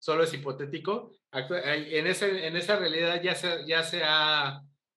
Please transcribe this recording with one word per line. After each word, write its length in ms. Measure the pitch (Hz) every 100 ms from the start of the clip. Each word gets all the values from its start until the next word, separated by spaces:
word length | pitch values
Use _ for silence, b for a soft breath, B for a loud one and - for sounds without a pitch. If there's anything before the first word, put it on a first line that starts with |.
solo 240 | - 156 165
es 100 | 151
hipotético, 800 | 139 135 139 160 180 214 - - _
actu-, 300 | 135 - 180 143
en 420 | 151 151 156 160
ese, 380 | 185 202 190 160
en 80 | 165
esa 200 | 175 208
realidad 460 | 175 160 170 175
ya 120 | 175 165
se, 280 | 180 165 147
ya 180 | 160 160
se 180 | 175 156
ha, 560 | 156 151 151 139 143 - _ _